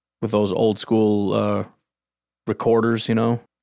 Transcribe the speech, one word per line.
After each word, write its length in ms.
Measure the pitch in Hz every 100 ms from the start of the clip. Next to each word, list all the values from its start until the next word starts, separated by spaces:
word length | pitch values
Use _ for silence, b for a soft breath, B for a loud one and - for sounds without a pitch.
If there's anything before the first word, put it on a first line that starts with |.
| _ _
with 100 | 107
those 200 | 107 101
old 280 | 85 113 101
school, 540 | - 113 107 104 98
uh, 320 | 107 104 101 98 _ _ _ _ _ _ _ -
recorders, 600 | 101 120 113 113 113 -
you 80 | 113
know? 240 | 117 117 - _